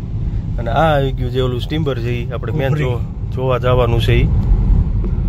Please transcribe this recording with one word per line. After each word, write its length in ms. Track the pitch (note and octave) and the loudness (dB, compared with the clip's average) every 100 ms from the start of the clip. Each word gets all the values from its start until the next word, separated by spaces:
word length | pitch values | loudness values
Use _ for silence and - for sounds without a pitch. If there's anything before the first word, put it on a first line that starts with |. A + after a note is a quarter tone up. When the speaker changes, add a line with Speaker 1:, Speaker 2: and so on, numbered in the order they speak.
| - - - - - - | -6 -4 -2 -4 -4 -4
Speaker 1:
અને 140 | - | -2
આ 240 | C#3 D#3+ D3 | 2 2 2
આવી 160 | C#3 | 0
ગયું 200 | C3+ B2+ | -2 -2
જે 100 | B2+ | 0
ઓલું 200 | B2+ B2 | 0 -2
સ્ટીમર 380 | - D#3 D3+ A#2+ | -2 -2 -2 -2
છે 100 | A#2 | -2
ઈ 220 | B2 A#2 | -4 -4
આપણે 220 | A#2+ B2 | -6 -4
main 160 | - C3+ | -2 0
Speaker 2:
કુફરી. 140 | D3 | 0
Speaker 1:
જો-, 520 | B2+ A#2+ A2 - - B2+ | -2 -2 -4 -6 -6 -4
જોવા 220 | C3 B2 | 0 0
જવાનું 440 | B2 B2+ A#2+ A#2 | 2 2 4 2
છે 120 | A2 | 4
ઈ. 140 | A#2 - - - - - - - - - - | 4 4 2 2 2 4 4 2 0 -2 -2